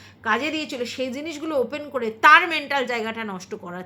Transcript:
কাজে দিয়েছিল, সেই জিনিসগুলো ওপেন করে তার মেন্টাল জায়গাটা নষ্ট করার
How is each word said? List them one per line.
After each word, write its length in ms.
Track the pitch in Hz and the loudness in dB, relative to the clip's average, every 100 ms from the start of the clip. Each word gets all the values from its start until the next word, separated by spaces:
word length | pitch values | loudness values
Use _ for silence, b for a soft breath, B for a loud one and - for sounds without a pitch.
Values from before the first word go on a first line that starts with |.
| B B | B B
কাজে 280 | - 226 294 | -2 -2 -2
দিয়েছিল, 340 | 311 302 262 233 | -4 -6 -6 -6
সেই 280 | - 262 | -6 -6
জিনিসগুলো 460 | 247 320 302 320 294 | -6 -8 -8 -4 -2
ওপেন 300 | 240 294 294 | -2 -6 -8
করে 220 | 269 233 | -6 -6
তার 360 | 220 311 311 349 | 4 8 10 8
মেন্টাল 380 | 311 285 277 247 | -2 -2 -2 -2
জায়গাটা 380 | 240 220 226 | -4 -4 -6
নষ্ট 320 | 220 185 - 196 | -8 -10 -10 -12
করার 280 | 180 180 | -10 -12